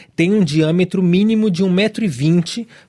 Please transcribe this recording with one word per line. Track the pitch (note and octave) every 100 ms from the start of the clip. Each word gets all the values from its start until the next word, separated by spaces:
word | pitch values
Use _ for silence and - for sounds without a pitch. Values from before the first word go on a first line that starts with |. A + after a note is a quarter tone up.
| - -
tem | E3+
um | G#3+
diâmetro | D#3+ D#3 D#3 E3+ F3+ F#3+
mínimo | F3+ F3+ G#3+ A3 G#3+
de | E3+
um | F#3+
metro | F3+ G#3+ G#3+ G#3+
e |
vinte | B2 D3+ F3 E3 A#3+ A3+ -